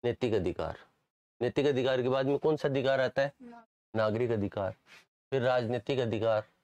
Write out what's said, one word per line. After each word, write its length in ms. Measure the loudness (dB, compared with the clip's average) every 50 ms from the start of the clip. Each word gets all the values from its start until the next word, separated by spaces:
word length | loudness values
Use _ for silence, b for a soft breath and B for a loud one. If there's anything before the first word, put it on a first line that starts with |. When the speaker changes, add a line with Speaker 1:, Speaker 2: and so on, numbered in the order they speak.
| 0
Speaker 1:
नैतिक 300 | -2 -2 0 0 0 2
अधिकार, 440 | 2 0 0 -2 -2 -6 -6 -6 -10 -14 _ _ _ _ _ _ _ _ _ _ _ -4
नैतिक 240 | -2 0 2 2
अधिकार 360 | 2 2 2 2 2 0 2 2
के 60 | 0
बाद 180 | 2 2 2
में 120 | 2 0 2
कौन 180 | 2 0 0
सा 120 | 0 0 -2
अधिकार 320 | -2 0 2 2 2 2
आता 220 | 2 0 0 0 -2
है? 100 | -2 -2 _ -20
Speaker 2:
ना- 280 | -20 -20 -20 -20 _ _ _ _ _ _
Speaker 1:
नागरिक 340 | 0 0 2 2 0 0 0
अधिकार, 420 | 0 0 -2 -2 -2 -2 -4 -4 -4 _ _ B B B B B _ _ _ _
फिर 120 | -2 0 0
राजनीतिक 560 | 2 2 0 0 0 -4 -4 -2 -2 -2 0
अधिकार 440 | 0 0 0 0 0 2 0 0 -2 -6 _ _